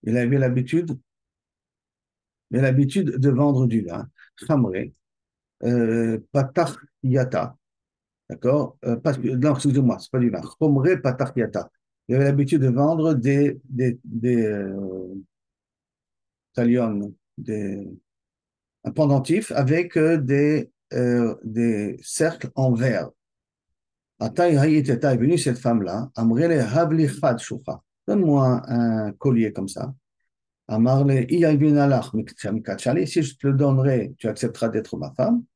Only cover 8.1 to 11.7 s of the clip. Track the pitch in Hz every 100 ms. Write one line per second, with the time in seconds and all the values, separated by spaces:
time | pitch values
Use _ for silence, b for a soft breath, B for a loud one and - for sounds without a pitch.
8.1 | _ _ - 123 143 143 - - 117 160
9.1 | 131 - 127 143 135 143 131 127 - -
10.1 | 131 120 95 - - 156 139 135 127 135
11.1 | 127 135 - 107 101 -